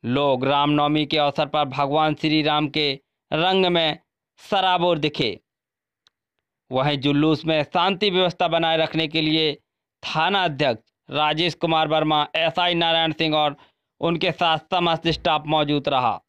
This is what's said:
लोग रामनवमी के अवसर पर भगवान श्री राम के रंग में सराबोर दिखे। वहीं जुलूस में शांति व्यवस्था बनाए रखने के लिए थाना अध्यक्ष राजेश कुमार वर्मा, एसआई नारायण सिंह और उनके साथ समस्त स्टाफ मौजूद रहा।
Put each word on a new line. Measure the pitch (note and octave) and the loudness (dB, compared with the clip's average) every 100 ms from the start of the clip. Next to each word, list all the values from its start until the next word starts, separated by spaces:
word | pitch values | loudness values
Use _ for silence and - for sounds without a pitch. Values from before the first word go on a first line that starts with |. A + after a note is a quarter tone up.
लोग | A2+ B2+ C#3+ C3 | -2 0 2 0
रामनवमी | C3 C#3+ D3 D3 D3 D3+ D3 | 0 2 2 2 2 0 0
के | D#3 | 0
अवसर | C#3+ C#3 D3 | 0 0 -2
पर | D#3 | -2
भगवान | D3 C3 C#3+ D3 D#3 | -2 -2 -2 2 0
श्री | D3 D#3+ D#3 | 0 0 0
राम | D#3 D3+ D3+ | 2 0 -2
के | D#3 D3 C#3 _ _ _ | -2 -2 -4 _ _ _
रंग | D#3 E3+ F#3+ F#3 | -2 0 2 2
में | F3 D#3+ D3 _ _ _ _ | 2 0 -4 _ _ _ _
सराबोर | - G3+ F#3 F3+ F3 E3 | -4 0 2 2 2 0
दिखे। | D3 - B2+ E2+ _ _ _ _ _ _ _ _ _ _ _ _ _ | -2 -2 -4 -4 _ _ _ _ _ _ _ _ _ _ _ _ _
वहीं | B2+ C#3 C#3+ | -2 0 0
जुलूस | C3+ C#3+ D#3 D3+ | 0 2 2 0
में | D#3 D#3 | 0 -2
शांति | D3 F3+ F3 G3 G#3 | 0 0 0 0 0
व्यवस्था | F3+ F#3 E3+ F3 | 0 0 0 0
बनाए | E3 E3 D#3+ | 0 0 0
रखने | D#3 D3+ D#3+ | 0 -2 -2
के | D3+ | -2
लिए | D#3 D#3+ D#3 C#3+ _ _ _ _ | 0 0 0 -4 _ _ _ _
थाना | - D#3+ E3 G3 | -8 -2 0 0
अध्यक्ष | F3+ C#3 C#3+ A#2 _ _ _ | -2 0 -2 -2 _ _ _
राजेश | C#3 D3+ D#3 E3+ | -2 0 0 -2
कुमार | - E3 D#3+ D#3+ | -2 0 0 2
वर्मा, | D#3 D#3 D3+ D3 D#3+ | 0 2 0 0 -2
एसआई | D#3+ D#3+ F3 | -2 0 0
नारायण | E3+ E3+ E3 E3 | 2 2 2 0
सिंह | D#3 D#3+ D3+ | -2 0 0
और | D3+ C#3 - _ _ _ | 0 -2 -18 _ _ _
उनके | E3 E3+ F3+ | -4 -2 -2
साथ | E3 E3+ D#3+ - | 0 0 0 -2
समस्त | F#3 F3 E3 E3 | -2 0 0 -2
स्टाफ | D#3 F3 D#3 D3+ | -2 0 0 0
मौजूद | D#3 D3 D3 C#3 | -2 0 0 0
रहा। | C3+ B2 F#2+ | 0 0 -2